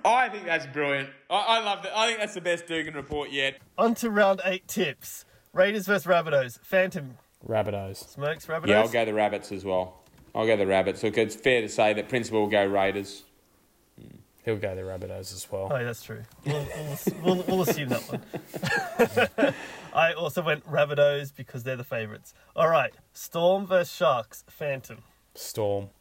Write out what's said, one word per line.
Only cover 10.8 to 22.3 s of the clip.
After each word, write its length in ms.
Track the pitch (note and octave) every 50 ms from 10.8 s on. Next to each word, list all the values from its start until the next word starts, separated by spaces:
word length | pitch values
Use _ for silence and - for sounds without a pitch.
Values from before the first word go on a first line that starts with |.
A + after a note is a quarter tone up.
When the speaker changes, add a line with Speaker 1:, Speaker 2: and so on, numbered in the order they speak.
| F#2 G2 F#2 - -
Speaker 1:
Look, 160 | A2 G2+ A#2
it's 160 | A2+ G#2+ -
fair 260 | - - C3+ B2+ A#2+
to 80 | A2 G2+
say 240 | - - A2 G#2+ G#2+
that 160 | G#2+ G#2 -
Principal 320 | C3 B2 A2+ - A2 A2
will 60 | G#2+ G#2
go 160 | G#2+ G#2 G2+
Raiders. 580 | G2 G2+ G2 F#2+ G2 F#2+ G2+ G2 - - - - _ _ _ _ _ _ _ _ _ _ _ _ _ _ - A2 - - - - _ _ _ _
Speaker 3:
He'll 120 | A#2+ A2
go 160 | G2+ G2 G2+ F#2
the 60 | F#2
Rabbitohs 500 | F#2 F#2 F#2+ F#2 F#2+ G2 F#2 F#2+ F#2+ - F#2+
as 140 | F#2 - -
well. 180 | - A2+ G2 G2
Speaker 2:
Oh, 60 | D3
yeah, 60 | C3 A#2+
that's 180 | A#2+ A#2 -
true. 220 | - - A2+ - A2+ - - - -
We'll, 220 | C#3+ D3 D3 C#3+ C#3 -
we'll, 220 | D#3 D3+ D3 C#3+ - - - - - D#3+ F3+ F#3
we'll, 80 | F3+ F3+
we'll 140 | - F#3 F#3
assume 280 | F3+ D3 C#3+ C#3 D3 B2+
that 120 | B2 A#2+ - - A#2 - - - - E3 - - - - - - - G5+ G5 F5 E5 - A#3+ A3+ - A#3+ A#3+ F#3 -
one. 160 | - G#3+ - - - - -
<laughs> 220 | - - - - -
I 200 | - E3 E3 E3+
also 280 | D3+ E3+ D3+ C#3 F3+
went 240 | E3 D#3+ D3+ D3 -
Rabbitohs 680 | - D3+ D#3 D3+ C#3+ D3 C#3+ D3 C#3+ C#3+ C#3+ C#3+ C#3 _
because 280 | - B2+ - - C3 A2+
they're 120 | C3 C3
the 80 | A#2+ A#2+
favourites. 500 | - C3 A#2 A2 G#2+ G#2 G2 _ -